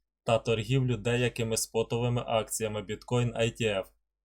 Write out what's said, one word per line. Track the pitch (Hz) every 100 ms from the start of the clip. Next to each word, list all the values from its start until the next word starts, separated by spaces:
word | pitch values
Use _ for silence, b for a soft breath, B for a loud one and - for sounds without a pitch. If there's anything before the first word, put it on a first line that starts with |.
| _ _
та | - 113
торгівлю | - 113 107 135 127 117
деякими | 101 120 123 - 113 110
спотовими | - 113 113 117 120 120 -
акціями | 117 107 - 110 107
біткоін | 95 107 - 123 120
A | 113 117 117
T |
F, | 113 101 - _ _ _